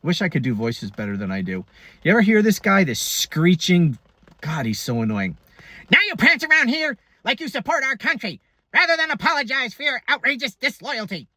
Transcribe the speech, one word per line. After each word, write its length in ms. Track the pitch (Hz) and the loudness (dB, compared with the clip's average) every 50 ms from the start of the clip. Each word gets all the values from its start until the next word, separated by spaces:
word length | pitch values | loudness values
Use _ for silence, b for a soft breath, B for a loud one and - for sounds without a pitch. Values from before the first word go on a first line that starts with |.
Wish 200 | _ 147 175 - | _ -2 -2 0
I 80 | 208 180 | -2 -2
could 140 | - 147 123 | -2 0 0
do 100 | 131 120 | 0 -2
voices 380 | 104 113 117 117 - - 101 | -2 -2 -4 -4 -4 -8 -12
better 260 | 98 - 107 101 101 | -8 -8 -6 -6 -4
than 140 | 98 104 95 | -6 -4 -4
I 100 | 95 98 | -4 -4
do. 240 | 95 90 92 92 90 B B B B B B B B | -4 -4 -6 -8 -8 B B B B B B B B
You 80 | 147 | 4
ever 100 | 196 240 | 4 6
hear 200 | 214 196 226 214 | 6 6 6 4
this 180 | 214 220 202 - | 4 4 2 2
guy, 240 | - 214 196 196 190 | 2 2 4 4 4
this 160 | 143 113 - | 2 0 -4
screeching? 960 | - - - - - - - 151 160 175 185 160 - - 180 175 170 156 123 107 _ _ _ _ _ - - _ | -4 -4 -4 -4 -4 -4 -2 2 4 4 4 4 4 4 4 4 4 4 2 -2 _ _ _ _ _ -20 -20 _
God, 240 | - 151 156 156 127 | -8 -6 -4 -4 -2
he's 140 | 113 107 101 | -2 -4 -4
so 220 | - - 123 117 | -4 -4 -2 -2
annoying. 360 | 113 110 107 104 98 92 82 - _ B B B B B B B B B | 0 0 0 -2 -2 -4 -6 -8 _ B B B B B B B B B
Now 80 | - 320 403 | 2 2 2
you 80 | 415 370 | 0 -2
prance 280 | - - 285 339 262 - | 2 2 2 2 2 2
around 260 | 311 311 320 294 240 | 2 2 2 2 2
here 280 | 254 320 311 302 262 - _ _ _ _ _ | 0 0 -2 -4 -6 -8 _ _ _ _ _
like 180 | 208 262 - | -4 -4 -4
you 60 | 330 | -4
support 360 | 285 - 277 190 - 320 311 269 | -6 -6 -6 -2 -2 -2 0 0
our 140 | 269 269 | -2 -4
country, 420 | 214 - 294 330 247 - 208 175 185 _ _ _ _ _ _ - | -4 -2 -4 -4 -2 -4 -8 -10 -10 _ _ _ _ _ _ 0
rather 220 | 254 359 339 330 | 0 2 2 2
than 160 | 320 320 320 | 0 0 -2
apologize 640 | 285 220 - 294 330 285 269 214 262 269 254 226 - | -2 0 0 0 0 0 -2 -2 -2 -2 -2 -4 -6
for 100 | - 277 | -4 -4
your 180 | 294 269 240 - - | -4 -4 -4 -2 -2
outrageous 460 | 277 277 - 254 285 247 277 262 - | -4 -2 0 -2 -2 -2 -6 -8 -8
disloyalty. 720 | _ - 277 226 - - - 294 233 214 190 196 170 120 _ _ | _ -4 -4 -4 -4 -10 -8 -6 -6 -6 -8 -8 -12 -12 _ _